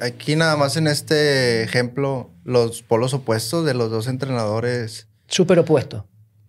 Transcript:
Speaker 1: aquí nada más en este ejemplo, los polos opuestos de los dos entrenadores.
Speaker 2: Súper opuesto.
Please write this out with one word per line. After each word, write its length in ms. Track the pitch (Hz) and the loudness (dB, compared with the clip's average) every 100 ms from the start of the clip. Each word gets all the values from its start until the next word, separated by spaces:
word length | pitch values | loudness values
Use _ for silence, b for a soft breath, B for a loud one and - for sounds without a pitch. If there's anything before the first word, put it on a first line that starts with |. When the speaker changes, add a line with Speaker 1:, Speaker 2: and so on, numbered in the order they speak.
Speaker 1:
aquí 320 | 120 117 - 151 | -6 -6 -2 2
nada 200 | 165 147 | 2 2
más 200 | 139 165 | 0 0
en 100 | 156 | 0
este 760 | 143 - 156 151 135 123 113 | -2 0 2 4 2 2 0
ejemplo, 680 | 110 127 120 139 139 135 - - | 0 -2 -2 -2 -4 -4 -8 -14
los 380 | - 123 117 - | 0 2 2 -2
polos 320 | - 113 127 | -2 0 0
opuestos 500 | 135 131 113 - 170 | -2 -2 -2 -2 -2
de 80 | 160 | 0
los 160 | 123 113 | 0 -2
dos 160 | 113 123 | -2 -4
entrenadores. 1040 | 131 135 123 107 110 120 123 110 - - _ _ | -6 -4 -2 -2 -2 -2 -4 -6 -12 -20 _ _
Speaker 2:
Súper 300 | - 185 175 | 0 4 4
opuesto. 460 | 160 147 - 110 - _ _ _ | 4 2 0 -8 -14 _ _ _